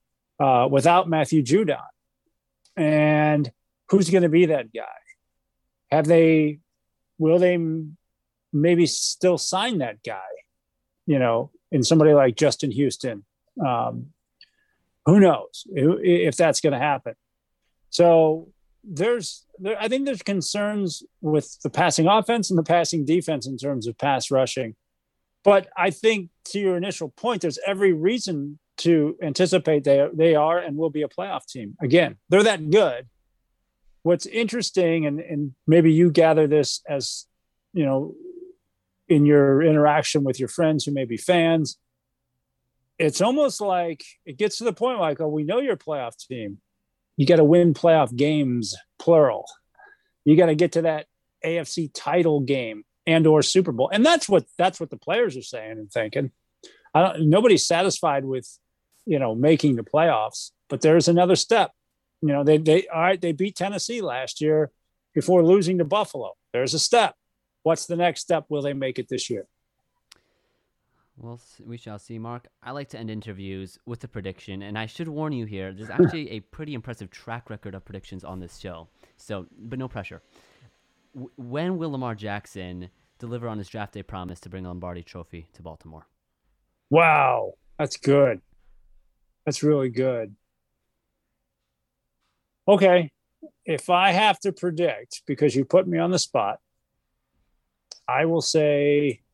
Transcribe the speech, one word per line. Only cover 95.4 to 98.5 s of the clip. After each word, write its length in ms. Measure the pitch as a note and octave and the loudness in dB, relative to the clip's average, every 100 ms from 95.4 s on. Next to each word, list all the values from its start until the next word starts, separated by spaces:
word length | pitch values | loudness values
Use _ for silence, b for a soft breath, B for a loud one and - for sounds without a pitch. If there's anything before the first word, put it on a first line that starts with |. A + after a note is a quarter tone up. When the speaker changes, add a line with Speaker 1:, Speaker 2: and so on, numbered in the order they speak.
| D3 C3 | 0 0
Speaker 1:
you 80 | |
put 240 | C3+ F3+ F#3+ | 2 2 2
me 100 | E3 | -2
on 140 | E3+ | -2
the 80 | F3+ | -2
spot, 400 | - C3 G2+ - _ _ _ _ _ _ _ _ _ _ _ _ - - - | -2 -4 -4 -6 _ _ _ _ _ _ _ _ _ _ _ _ -20 -14 -4
I 200 | B2+ E3 | -2 0
will 160 | E3 | 0
say 800 | - | 0